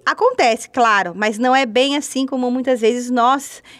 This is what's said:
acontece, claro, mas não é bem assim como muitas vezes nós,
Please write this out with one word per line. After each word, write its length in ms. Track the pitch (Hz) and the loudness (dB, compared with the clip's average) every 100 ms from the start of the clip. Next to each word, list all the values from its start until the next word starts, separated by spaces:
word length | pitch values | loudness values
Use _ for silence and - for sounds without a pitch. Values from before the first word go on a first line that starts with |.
acontece, 640 | - - 453 508 262 220 - | -2 0 0 2 2 0 -4
claro, 420 | - 233 202 175 | 0 2 4 0
mas 220 | 175 214 214 | -2 -2 0
não 180 | 254 | 2
é 120 | 262 262 | 2 2
bem 280 | 214 277 | 0 0
assim 300 | 285 285 262 | 0 -4 -4
como 260 | 262 262 247 | -4 -4 -2
muitas 300 | 254 254 254 | -2 -2 0
vezes 300 | 220 240 247 | 0 0 -2
nós, 520 | 247 240 269 - - - - | 0 2 0 -4 -16 -20 -20